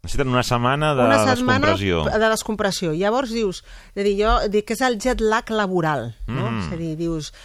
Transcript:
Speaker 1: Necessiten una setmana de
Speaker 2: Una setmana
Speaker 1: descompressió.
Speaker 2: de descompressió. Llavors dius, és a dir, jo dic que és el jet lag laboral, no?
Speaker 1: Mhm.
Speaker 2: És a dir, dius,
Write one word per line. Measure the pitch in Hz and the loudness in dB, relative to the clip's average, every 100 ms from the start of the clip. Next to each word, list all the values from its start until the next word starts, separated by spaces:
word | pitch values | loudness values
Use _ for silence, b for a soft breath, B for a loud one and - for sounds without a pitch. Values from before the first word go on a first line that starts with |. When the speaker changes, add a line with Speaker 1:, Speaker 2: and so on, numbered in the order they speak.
Speaker 1:
Necessiten | - - 135 | -2 -2 2
una | 123 | 0
setmana | 123 120 120 139 151 139 | 2 0 2 2 2 2
de | |
Speaker 2:
Una | - 110 - 247 | 4 4 4 2
setmana | 254 254 294 330 | 2 2 2 2
Speaker 1:
descompressió. | 101 170 - | 2 2 0
Speaker 2:
de | 220 220 | 2 2
descompressió. | 220 - 214 208 180 175 | 0 -2 -2 -2 -2 -4
Llavors | 156 196 240 269 | 0 0 0 -2
dius, | 233 208 175 B B B | -2 -2 -4 B B B
és | - | -2
a | |
dir, | 202 196 214 | 0 2 2
jo | 240 214 | 2 2
dic | 208 208 | -2 -2
que | |
és | 220 | -2
el | 262 233 | 0 0
jet | 254 233 | -2 0
lag | 220 220 240 | 0 0 0
laboral, | 220 196 185 160 143 117 110 - | -2 0 0 0 0 -4 -8 -6
no? | 123 202 | -4 -2
Speaker 1:
Mhm. | 160 82 | -4 -4
Speaker 2:
És | |
a | 165 | -6
dir, | 165 156 | -6 -4
dius, | 170 160 147 B | -4 -4 -8 B